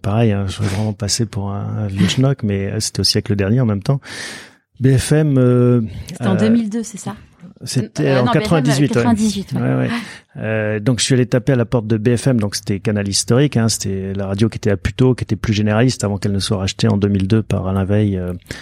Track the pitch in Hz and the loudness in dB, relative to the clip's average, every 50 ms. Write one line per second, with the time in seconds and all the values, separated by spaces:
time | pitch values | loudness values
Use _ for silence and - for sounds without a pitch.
0 | - 98 101 113 117 110 101 101 98 95 - - 104 98 98 101 107 107 104 - | -4 -2 0 2 2 2 2 0 -2 -4 -4 -2 -2 -2 -2 -2 -2 -2 -4 -4
1 | 107 101 - - 117 101 - 104 98 98 98 101 107 107 107 107 107 101 95 98 | -4 -4 -2 -2 -2 -4 -4 -6 -6 -6 -6 -6 -6 -6 -4 -4 -4 -2 0 0
2 | 185 175 - 131 131 139 135 - - 104 101 98 98 101 104 110 - - - - | 0 2 2 2 2 2 0 0 0 -2 0 0 -2 -2 -4 -4 -4 -4 -2 -2
3 | 95 - - 107 - - 104 101 98 98 113 131 127 110 104 98 - - 139 135 | 0 0 0 0 0 0 0 0 0 2 2 2 2 0 0 -2 0 -2 -2 -2
4 | - - - - - - - - - - - _ _ _ _ - 123 135 135 123 | -4 -10 -14 -12 -12 -12 -14 -16 -18 -20 -20 _ _ _ _ 0 2 4 4 4
5 | - - 151 156 160 147 135 131 127 123 123 123 123 123 123 120 110 98 - - | 2 2 2 2 2 4 4 4 4 4 4 4 4 4 4 2 0 -4 -6 -12
6 | - - - - 247 196 190 175 214 220 233 233 226 202 208 233 220 - - 185 | -14 -14 -10 -4 -2 0 2 2 4 4 4 2 2 0 -4 -6 -8 -8 -12 -12
7 | - 202 202 - - - _ _ 175 180 - - 123 117 - 131 - 214 - - | -12 -12 -12 -12 -16 -20 _ _ -20 -20 -20 -14 -10 -4 -2 -2 -2 -2 -2 -2
8 | 151 139 135 127 123 123 - 156 - - 170 156 127 147 139 139 147 123 117 120 | 0 2 2 2 2 2 2 2 2 2 2 2 2 2 2 2 2 2 2 2
9 | 117 - - 202 220 214 196 202 180 - 131 120 123 127 131 131 127 123 233 240 | 2 2 2 2 2 0 0 -2 -6 -6 -4 -2 -2 0 0 0 0 -2 -4 -4
10 | 202 - - - - _ - - 113 110 110 110 107 107 107 107 104 131 123 104 | -6 -10 -16 -20 -20 _ -12 -8 -6 -4 -2 -2 -2 -2 -4 -2 0 0 0 0
11 | - - 135 123 127 - - 123 - 139 139 117 113 - - 120 107 107 113 110 | 2 2 2 2 2 2 0 0 2 2 2 2 0 0 0 -2 0 0 0 0
12 | 104 123 120 113 - 139 127 113 104 101 - - - - 101 92 - 110 104 104 | 2 2 2 2 2 2 2 2 0 -2 -4 -6 -4 -4 -4 -2 -2 -2 -2 0
13 | 101 101 95 - - - 117 127 147 143 - 117 113 113 - - - 98 95 95 | -2 -2 -2 -2 0 2 4 4 4 2 2 2 0 0 0 -2 -4 -6 -6 -4
14 | 95 95 98 98 98 95 98 98 113 107 - 107 - 104 101 90 - - - - | -6 -6 -6 -6 -4 -4 0 0 0 0 0 0 0 0 0 0 -2 -2 0 2
15 | 127 131 123 - - - 107 - - - 104 107 104 107 107 110 127 131 120 - | 2 2 2 0 -2 -4 -4 -2 -2 -2 0 0 2 2 2 4 2 2 2 0
16 | - 101 101 98 - 104 98 95 - - 107 95 95 95 - - - 113 104 101 | -2 -4 -4 -2 -2 -2 -2 -2 -2 -2 -2 -2 -2 -4 -2 0 0 2 2 2
17 | 101 101 101 95 95 95 110 110 - - 101 95 92 92 95 98 95 92 104 104 | 2 2 2 0 2 2 0 0 0 0 -2 -2 -2 -2 -2 0 0 0 2 2
18 | 107 101 95 92 90 90 90 92 - - - - | 2 0 0 -2 -4 -6 -8 -10 -12 -14 -16 -16